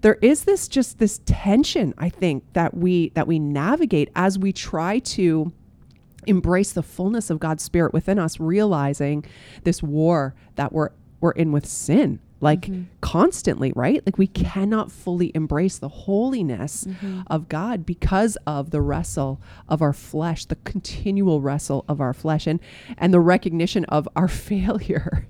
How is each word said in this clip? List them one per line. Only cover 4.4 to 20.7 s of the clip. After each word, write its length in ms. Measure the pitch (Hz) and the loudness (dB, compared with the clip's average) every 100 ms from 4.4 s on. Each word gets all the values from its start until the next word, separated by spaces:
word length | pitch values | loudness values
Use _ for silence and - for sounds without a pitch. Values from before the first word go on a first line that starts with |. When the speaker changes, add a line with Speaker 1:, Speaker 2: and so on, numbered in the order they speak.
| 196 | -2
Speaker 1:
try 460 | 190 - 170 165 220 | -4 -6 -6 -2 -4
to 520 | - - 180 160 156 - - - - - _ - - | -4 0 2 2 -2 -8 -20 -20 -20 -20 _ -14 0
embrace 460 | 190 170 185 202 | 2 4 2 2
the 100 | - | -2
fullness 480 | 160 - 185 233 - | -8 -4 -2 -2 -2
of 80 | 156 | -4
God's 240 | 160 156 | -2 -4
Spirit 300 | - 170 165 | -2 0 2
within 260 | 156 - 202 | 0 0 0
us, 220 | 160 - | 0 -2
realizing 840 | 160 190 214 170 139 143 143 147 143 - - - | 0 2 2 2 0 -2 -2 -2 -6 -20 -20 -6
this 180 | - 175 | -2 -2
war 520 | 156 151 160 170 135 135 - - | -2 0 2 2 0 -8 -16 -6
that 160 | 139 | -4
we're, 180 | 160 151 - - - | -2 -4 -6 -20 -2
we're 100 | 170 | 0
in 200 | - 160 | 2 2
with 140 | 147 - | 0 -2
sin, 520 | - - 175 294 - - - | -10 2 2 2 -2 -10 -2
like, 220 | 147 151 | 2 2
Speaker 2:
Mm-hmm. 200 | 190 185 180 - | 0 -8 -10 -8
Speaker 1:
constantly, 720 | - 220 311 370 - - 135 - | -4 2 2 2 -2 -2 -2 0
right? 260 | 127 285 | 0 0
Like, 140 | - 196 | 0 0
we 80 | 190 | 0
cannot 640 | - 180 196 196 220 - | 0 -4 -2 0 0 -4
fully 380 | - - 175 175 | -8 -6 -2 -2
embrace 440 | 160 156 147 185 - | -2 -2 0 0 -2
the 100 | 139 | -12
holiness 960 | - - 196 247 262 165 113 135 - | -10 -2 0 0 -2 -4 -4 -8 -8
Speaker 2:
Mm-hmm. 360 | - 185 196 185 185 | -10 -10 -8 -8 -4
Speaker 1:
of 200 | 156 156 | -6 -4
God 380 | 156 202 226 160 | -6 -4 -6 -6
because 500 | 175 - 190 226 208 - | -4 0 2 0 -2 -6
of 240 | 147 143 | -6 -4
the 100 | 151 | -2
wrestle 580 | 143 143 170 - 135 135 - - - | -2 -2 -4 -4 -4 -4 -12 -20 -4
of 120 | 156 | 0
our 120 | 156 | 2
flesh, 520 | 143 - 151 165 165 - | 0 -6 -4 -4 -4 -6
the 100 | - | -10
continual 840 | - | -8